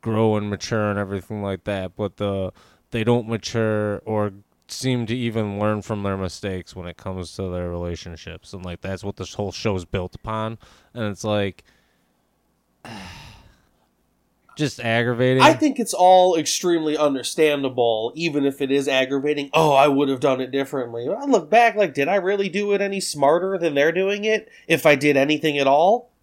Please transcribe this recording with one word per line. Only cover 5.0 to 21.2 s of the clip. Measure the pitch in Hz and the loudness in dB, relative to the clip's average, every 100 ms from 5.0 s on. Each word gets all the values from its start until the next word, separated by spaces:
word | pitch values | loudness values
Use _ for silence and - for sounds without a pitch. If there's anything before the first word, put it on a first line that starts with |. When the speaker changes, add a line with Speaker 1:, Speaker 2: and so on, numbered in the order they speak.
| 113 | -2
Speaker 1:
to | 120 | -2
even | 117 110 107 101 | -2 -2 -2 -2
learn | 107 107 | -2 -2
from | 95 107 | -4 -4
their | 101 95 | -4 -4
mistakes | 95 - 104 92 87 - | -4 -6 -8 -8 -10 -14
when | 87 | -14
it | 85 | -12
comes | - 92 87 - | -10 -10 -10 -8
to | 95 | -6
their | 90 87 | -4 -6
relationships. | 87 87 85 - 82 - 85 - | -6 -6 -8 -10 -16 -16 -16 -16
And, | 98 90 | -14 -12
like, | 87 | -10
that's | 95 95 | -8 -8
what | 104 - | -8 -10
this | 92 | -10
whole | - 101 | -6 -8
show's | - 113 95 87 | -4 -2 -2 -4
built | 98 90 - | -6 -6 -10
upon. | 113 110 110 113 - - _ | -8 -6 -6 -10 -18 -20 _
And | 120 107 | -8 -6
it's, | 98 | -4
like, | 107 104 98 - _ _ _ _ _ _ _ _ _ _ _ _ - | -2 0 -2 -6 _ _ _ _ _ _ _ _ _ _ _ _ -18
<sighs> | 107 92 85 - 104 - _ _ _ _ _ _ _ _ _ _ - | -16 -16 -18 -20 -20 -20 _ _ _ _ _ _ _ _ _ _ -6
just | 151 - | -6 -4
aggravating. | 120 117 117 120 127 131 | -2 0 0 2 2 6
Speaker 2:
I | 285 | 6
think | 320 311 269 | 6 0 0
it's | 226 | -4
all | - 180 185 180 165 | 4 6 8 6 2
extremely | 151 - 180 170 156 151 | -2 -2 0 0 0 2
understandable, | 151 135 120 - 156 147 135 123 117 110 113 156 | 0 0 -6 2 2 2 -2 0 0 2 -4 -4
even | 170 147 139 | -2 0 0
if | 135 | -2
it | 135 | 0
is | 139 139 | 0 2
aggravating. | 131 131 139 143 147 139 | 0 2 0 -2 -2 0
"Oh, | 160 156 | 2 4
I | 139 147 | 6 6
would | 139 143 | 4 2
have | 131 | 2
done | 139 127 | 0 0
it | 127 | -2
differently." | 139 135 143 120 117 123 | -4 -2 -4 -6 -6 -6
I | 214 | -4